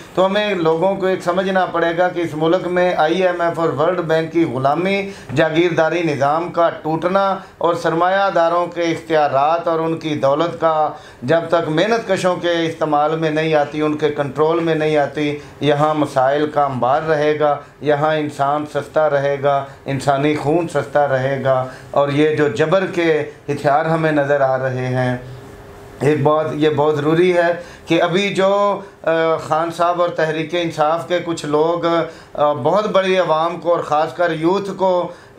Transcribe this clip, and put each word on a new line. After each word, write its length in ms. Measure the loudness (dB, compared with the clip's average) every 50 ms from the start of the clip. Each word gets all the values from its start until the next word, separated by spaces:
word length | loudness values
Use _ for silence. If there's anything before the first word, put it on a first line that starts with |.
| -16 -6 0
तो 80 | 0 2
हमें 320 | 2 2 0 0 0 -2
लोगों 400 | 0 2 2 2 2 2 0 0
को 120 | 0 0
एक 160 | -2 -2 0 -2
समझना 420 | -2 0 0 0 0 0 0 0
पड़ेगा 420 | 0 0 0 0 0 2 2 0
कि 140 | 0 0 -2
इस 120 | -4 -4 -2
मुल्क 320 | -2 0 2 2 0 0
में 280 | -2 0 0 2 2 2
आईएमएफ़ 640 | 2 2 2 2 2 0 0 0 0 -2 -2 -2 -2
और 120 | -2 -2
World 280 | 0 0 0 0 0 -2
Bank 300 | -2 0 0 0 0 0
की 120 | 0 0 0
ग़ुलामी, 640 | 0 0 0 0 0 0 0 0 0 -2 -2 -4 -6 -10 -14 -12 -4 0
जागीरदारी 720 | 2 2 2 2 2 2 2 2 2 2 2 0 0 -2
निज़ाम 460 | -2 0 0 0 0 0 0 -2 -2
का 200 | 0 0 0 0
टूटना 760 | 0 -2 -4 -4 -2 -2 -2 0 0 2 0 0 -2 -4 -6 -12 -6 -2
और 140 | 0 0 0
सरमायादारों 880 | 0 -2 -2 0 2 2 2 2 2 2 2 2 2 2 2 2 0 -2
के 240 | -2 -2 -2 -2 -2
इख्तियारात 760 | -2 -4 -4 0 2 2 2 2 2 2 2 2 0 0 0
और 140 | 0 0 0
उनकी 340 | 0 -2 -4 -4 -4 -4 -2
दौलत 420 | 0 2 2 2 2 0 -2 -2 0 0
का, 360 | 0 2 2 0 -2 -4 -8 -16 -20 -16 -8 -2
जब 240 | 0 0 0 2 2
तक 160 | 0 0 0
मेहनत 380 | 0 0 0 2 2 0 -2 0 -2
कशों 240 | -2 0 0 0 0
के 300 | 0 0 0 0 0 -2
इस्तेमाल 460 | -2 -4 -4 -2 0 2 2 2 0
में 200 | 0 0 -2 0
नहीं 220 | 0 0 0 2 2
आती, 280 | 2 0 0 -2 -2
उनके 280 | -2 -2 0 0 -2 -2
control 500 | -2 -2 -4 -4 -2 0 2 2 2 2
में 160 | 0 0 0
नहीं 220 | 0 0 2 2
आती, 440 | 2 0 0 -2 -2 -2 -2 -4 -6 -10 -16 -10 -2 0
यहाँ 320 | 2 2 4 2 2 2
मसाइल 520 | 0 -2 0 0 2 2 2 2 2 0
का 160 | 0 0 0 0
अंबार 400 | 0 0 0 0 2 2 2 2
रहेगा, 600 | 0 0 2 2 0 2 2 2 0 0 -2 -4 -12 -16 -4 -2
यहाँ 340 | 0 0 2 2 0 0
इंसान 480 | 0 -2 -4 -4 -2 0 0 0 -2 -4
सस्ता 420 | -4 -6 -6 -6 -2 0 0 2
रहेगा, 600 | 2 2 0 0 0 -2 0 0 0 0 0 -2 -6 -12 -12 -8
इंसानी 480 | -6 -6 -2 0 0 0 2 2 0 0
खून 320 | 0 0 0 0 0 0
सस्ता 380 | -2 -2 -4 -4 0 0 2 2
रहेगा। 680 | 2 2 0 0 -2 -2 -2 0 0 0 0 0 -4 -8 -14 -16 -2 0
और 180 | 0 2 2
ये 240 | 2 2 2 2 2
जो 180 | 2 0 0 2
जबर 340 | 0 2 2 2 2 0
के 240 | 0 -2 0 2 2 2 0 -2 -4 -10 -10 -8 -6 -6
हथियार 340 | -2 0 2 2 2 2
हमें 240 | 0 0 0 0 2
नज़र 300 | 2 2 2 2 2 2
आ 140 | 2 2 0
रहे 300 | 0 -2 -2 -4 -4 -4
हैं, 480 | -2 -2 0 0 -2 -2 -4 -8 -12 -16 -16 -18 -18 -18 -20 -20 -20 -20 -20 -20 -20 -8 -2 0
एक 200 | 0 2 4 4
बहुत, 280 | 2 2 2 0 -2 -2
ये 140 | 0 2 2
बहुत 260 | 2 2 2 2 2
ज़रूरी 360 | 0 0 2 2 4 4 4
है 320 | 4 4 2 2 0 -2 -6 -14 -18 -16 -4
कि 120 | -2 0 2
अभी 300 | 2 2 2 0 0 0
जो, 540 | 0 0 2 2 2 2 2 0 0 -2 -6 -12 -18 -6 -2
अ, 320 | -2 0 2 2 0 0 -2 -2
खान 240 | -2 -2 0 0 -2
साहब 280 | -2 0 0 0 2 0
और 100 | 0 -2
तहरीक 460 | 0 -2 -2 -2 -2 -4 -4 -4 -4
इंसाफ 500 | -4 -4 -4 -2 0 0 0 0 -2 -2
के 140 | -2 -2 -2
कुछ 260 | -2 -4 -6 -6 -4
लोग, 400 | -2 0 2 2 2 0 0 0
अ, 220 | 0 0 0 -2 -4 -8 -14 -20 -12 -4
बहुत 560 | 0 0 0 0 0 0 0 2 2 0 2 2
बड़ी 220 | 2 2 2 2
आवाम 420 | 2 2 2 2 0 0 -2 -4
को 140 | -4 -2 0
और 100 | 0 0
ख़ासकर 500 | 0 0 0 0 0 0 -2 -2 -2 0
यूथ 300 | 0 0 0 0 0 0
को 520 | -2 -6 -4 -2 0 2 2 0 -2 -4 -8 -14 -20 -18 -4